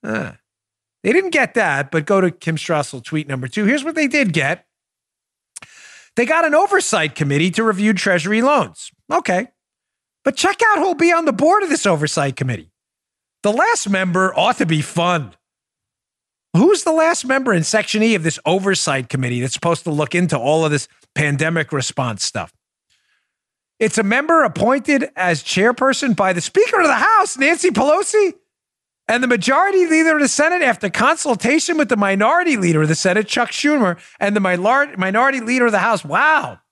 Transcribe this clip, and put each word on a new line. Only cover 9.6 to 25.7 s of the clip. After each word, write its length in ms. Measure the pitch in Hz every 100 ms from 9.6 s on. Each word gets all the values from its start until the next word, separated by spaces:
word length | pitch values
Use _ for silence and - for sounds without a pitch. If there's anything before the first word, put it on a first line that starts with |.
| _ _ _ _ _ _
But 120 | - -
check 240 | 370 392 -
out 100 | 403
who'll 160 | 359 302
be 160 | 339
on 120 | 339 320
the 80 |
board 300 | 196 294 403
of 60 | 381
this 160 | - 202
oversight 500 | 165 147 - 139 131
committee. 360 | 131 107 80 _ _ _ _ _ _ _
The 80 | 208
last 380 | 220 381 480 202
member 440 | 196 185 175 190 -
ought 200 | 190 240
to 80 | 165
be 160 | 156
fun. 520 | 143 - 170 175 117 _ _ _ _ _ _ _ _ _ _ _ _ 165
Who's 280 | 294 403
the 80 | -
last 320 | 320 320 339
member 300 | 254 269 262
in 100 | 185
Section 380 | 160 214 202 214
E 140 | 220 208
of 80 |
this 160 | 160 - -
oversight 640 | 185 196 190 - 135 123
committee 320 | 135 127 123
that's 120 | 127
supposed 300 | - 170 170
to 80 | -
look 240 | 147 151 175
into 220 | 180 143
all 280 | 120 156 156
of 60 |
this 160 | 147 - _ _
pandemic 580 | - 151 143 156 165 151
response 520 | 143 - - 127 107
stuff? 280 | - 110 82 _ _ _ _ _ _ _ _ _ _ _ _ _
It's 200 | 220 -
a 40 |
member 400 | 202 240 302 330
appointed 680 | 254 - 214 269 226 285 277 -
as 280 | 180 165
chairperson 720 | - - 214